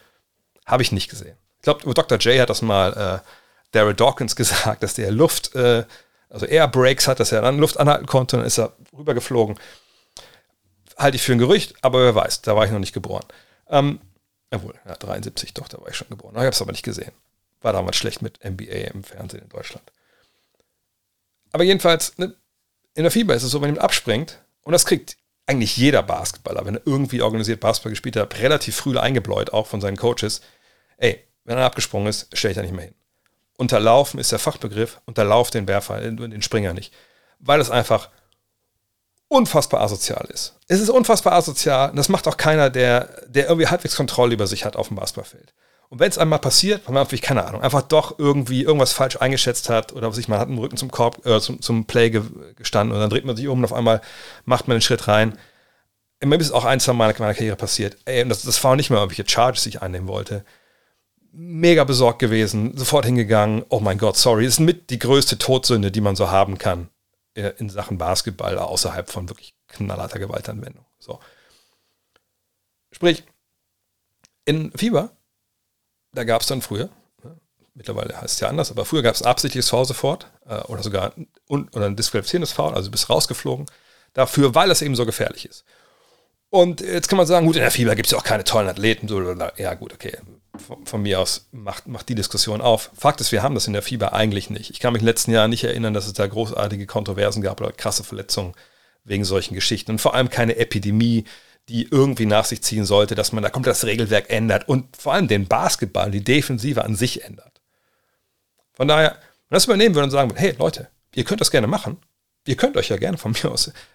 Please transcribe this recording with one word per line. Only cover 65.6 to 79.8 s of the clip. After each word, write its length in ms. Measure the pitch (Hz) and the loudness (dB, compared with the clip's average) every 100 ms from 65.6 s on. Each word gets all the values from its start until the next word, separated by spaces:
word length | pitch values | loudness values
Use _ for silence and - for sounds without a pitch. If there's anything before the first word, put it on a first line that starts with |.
| - 117 101 | 2 2 2
die 80 | 104 | 0
man 160 | 101 95 | 0 0
so 140 | 92 | 2
haben 260 | 95 101 95 | 2 2 0
kann, 320 | 107 87 87 _ _ _ _ | -4 -4 -8 _ _ _ _
äh, 180 | - 101 - | -10 -8 -8
in 100 | 104 | -10
Sachen 300 | 98 - 92 | -8 -8 -4
Basketball, 600 | 85 92 - 92 - 92 | -2 -2 -4 -6 -6 -4
außerhalb 520 | - - - 90 87 | -4 -4 -4 -6 -10
von 180 | - 87 | -10 -12
wirklich 260 | - - _ _ | -14 -20 _ _
knallharter 500 | - 101 92 95 101 | -10 -8 -6 -8 -10
Gewaltanwendung. 680 | 98 - - 107 110 - _ _ | -8 -8 -10 -12 -14 -18 _ _
So. 220 | - - _ _ _ _ _ _ _ _ _ _ _ _ _ _ _ _ _ | -18 -18 _ _ _ _ _ _ _ _ _ _ _ _ _ _ _ _ _
Sprich, 320 | - 175 160 - _ _ _ _ _ _ _ _ _ _ _ - | 0 0 0 -6 _ _ _ _ _ _ _ _ _ _ _ -4
in 260 | 156 156 | -2 -4
fiba, 380 | - 226 170 220 _ _ _ _ _ _ _ _ _ _ | -4 0 0 -2 _ _ _ _ _ _ _ _ _ _
da 120 | 120 | -6
gab's 220 | 117 117 - | 0 0 0
dann 160 | 135 | -4
früher, 260 | - 107 190 _ _ _ | -4 -6 -6 _ _ _
ne, 140 | - 165 _ _ _ | -20 -20 _ _ _
mittlerweile 440 | 127 113 104 - - | -18 -10 -8 -8 -8
heißt 140 | - | -6
es 80 | - | -4
ja 80 | - | -2
anders, 220 | 151 - | -2 -4
aber 160 | 120 104 | -6 -2
früher 160 | 160 | 0
gab's 180 | 117 - | 2 2
ein 80 | 117 | 0
absichtliches 400 | 123 143 127 - | 0 0 -2 0
Foul 160 | 123 | 0